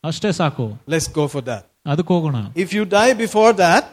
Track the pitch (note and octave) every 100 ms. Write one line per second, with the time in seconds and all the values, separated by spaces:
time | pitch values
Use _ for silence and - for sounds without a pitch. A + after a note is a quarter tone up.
0 | D#3 D#3+ G#3+ E3+ D#3+ - A2+ G#2 - D#3+
1 | - - D3 C#3+ B2 A2 - _ D3 D3
2 | E3+ F3+ D#3 B2+ G2+ C3 F#3 G#3 G#3 G3+
3 | A#3+ A#3 A3+ G#3 A3 G3+ F3 G3 -